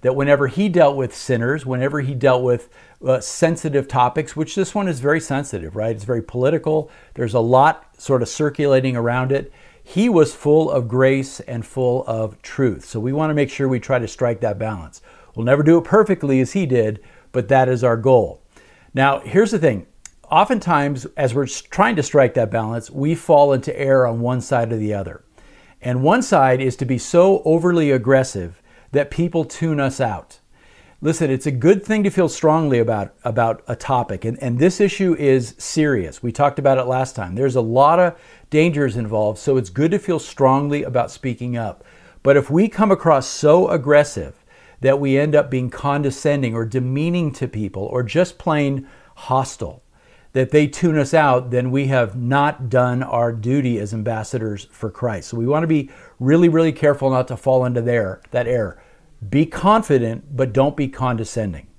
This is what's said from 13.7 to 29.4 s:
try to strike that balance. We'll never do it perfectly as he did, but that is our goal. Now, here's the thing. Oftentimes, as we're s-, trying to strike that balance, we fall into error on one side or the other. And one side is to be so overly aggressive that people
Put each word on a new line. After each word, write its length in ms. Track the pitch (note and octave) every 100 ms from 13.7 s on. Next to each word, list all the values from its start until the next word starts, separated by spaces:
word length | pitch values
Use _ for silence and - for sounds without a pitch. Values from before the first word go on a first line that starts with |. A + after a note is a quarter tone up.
| B2+
try 180 | - B2+
to 80 | A2+
strike 360 | - B2 A2+
that 180 | A#2 G2+
balance. 420 | A2 G2 D#2+ - - - -
We'll 120 | - A#2
never 180 | C#3+
do 140 | D3+ E3+
it 60 |
perfectly 540 | E3 G3+ G#3 F#3 C#3+ C3+
as 140 | C3
he 140 | G3 E3+
did, 340 | B2 A2 G#2+ - - _
but 160 | B2+ G#2
that 200 | C3+ B2+
is 140 | B2+
our 140 | B2 A#2
goal. 460 | A#2+ B2+ F#2+ - _ _ _ _ _
Now, 260 | C3 C#3 C#3
here's 300 | - F#3 A3+
the 80 | A3+
thing. 280 | D3 G#2 - _ - _ -
Oftentimes, 720 | D#3 G#3 A#3+ F3+ D#3 C#3+ C3+ A#2 -
as 160 | C3+
we're 100 | A#2+
s-, 160 | C#3 -
trying 360 | - - G#3+ G3
to 60 |
strike 300 | C3+ D3 B2+
that 160 | B2+ A2
balance, 400 | A2+ A2 A#2 -
we 240 | - C#3+
fall 380 | E3 - D3+ C#3+
into 260 | C3+ C3+ -
error 280 | C#3 C3+ B2
on 140 | A#2
one 200 | A#2+ B2+
side 320 | - B2+ A#2
or 60 | A2+
the 160 | G#2+
other. 280 | G2+ F#2+ - _ _ - _ _ _
And 200 | B2+ B2+
one 200 | C#3 A#3
side 400 | - F3+ C3+ B2+
is 140 | C3 -
to 100 | B2+
be 100 | B2+
so 460 | - F3 F#3 G3
overly 460 | - E3 F3 F3 D3+
aggressive 720 | C3 A2 C3+ B2+ G2+ F2 E2+ _ _ _
that 200 | C#3 C#3+
people 340 | - E3+ E3